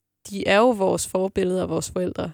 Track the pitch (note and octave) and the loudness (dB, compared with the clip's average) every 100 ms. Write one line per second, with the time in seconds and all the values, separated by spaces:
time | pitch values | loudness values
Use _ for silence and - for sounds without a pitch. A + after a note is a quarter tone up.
0 | _ _ - G3 - G3 B3 G#3+ F#3+ F3 | _ _ -12 -4 2 4 4 4 2 0
1 | - F#3+ F#3+ G3 F#3 F#3 F3 E3 - F#3 | -2 -2 -2 0 0 0 -2 -4 -4 -4
2 | F3+ - E3+ | -4 -4 -8